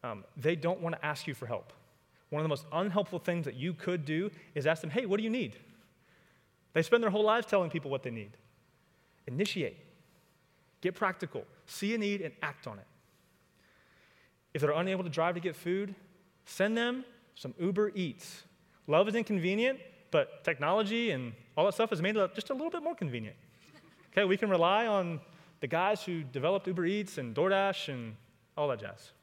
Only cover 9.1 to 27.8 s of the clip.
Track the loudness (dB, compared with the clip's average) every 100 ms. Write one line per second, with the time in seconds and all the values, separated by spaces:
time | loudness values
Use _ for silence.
9.1 | _ -8 -2 -2 -2 -6 -6 -20 _ _
10.1 | _ _ _ _ _ _ _ -6 0 -2
11.1 | -2 -6 -8 -10 -18 -16 -4 -2 0 0
12.1 | -2 -4 -6 -8 -8 -12 -12 -16 _ _
13.1 | _ _ _ _ _ _ _ _ _ _
14.1 | _ _ _ _ 0 2 2 2 0 -2
15.1 | 2 2 2 -4 -4 -2 -2 -2 -8 -18
16.1 | _ _ _ -18 0 0 2 0 -2 -8
17.1 | -18 _ -14 -14 -2 0 2 0 0 -4
18.1 | -4 -14 -18 -20 _ _ _ 2 6 6
19.1 | 2 0 0 2 2 0 0 -10 -20 2
20.1 | 2 2 -2 -2 0 2 4 2 0 0
21.1 | -2 -4 -10 -8 2 2 4 0 2 2
22.1 | 2 2 0 -6 -4 -4 -4 -4 -4 -4
23.1 | -4 -8 -14 -20 -20 -20 -20 -20 -20 -2
24.1 | 2 4 4 4 4 6 6 4 2 0
25.1 | -4 -10 -20 -20 -8 -2 2 2 0 -2
26.1 | -6 -4 -2 0 0 0 0 0 0 -2
27.1 | -6 -6 0 4 4 2 0